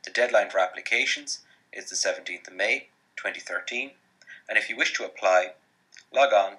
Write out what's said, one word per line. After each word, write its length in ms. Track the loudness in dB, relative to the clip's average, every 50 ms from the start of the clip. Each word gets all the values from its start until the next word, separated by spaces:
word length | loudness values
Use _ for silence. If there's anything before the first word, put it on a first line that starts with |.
| -18
The 60 | -6
deadline 380 | 0 0 0 4 4 4 4 4
for 120 | 2 0
applications 800 | 0 0 -2 -10 -4 -2 0 0 0 0 -2 -4 -6 -10 -12 -12 _ _ _ _ _ _
is 180 | -18 -16 -14 -8
the 60 | -6
seventeenth 520 | -2 -2 -2 -2 -4 -6 -10 -12 -12 _ -16
of 60 | -6
May 340 | -4 -2 -2 -2 -2 -4 _ _ _ _ _ _
twenty 240 | -10 -10 -8 -10 -10
thirteen, 520 | -12 -8 -8 -8 -8 -6 -6 -6 -8 -8 -12 _ _ _ _ _ _ -20 -20 -20 _ -2
and 80 | 0
if 140 | 0 0 0
you 60 | -2
wish 180 | -2 -2 -2 0
to 100 | -4 -6
apply, 480 | -8 -8 0 2 6 6 6 4 2 -8 _ _ _ _ _ _ _ -20 -20 _ _
log 200 | 2 4 4 6
on 220 | 6 4 4 4 -2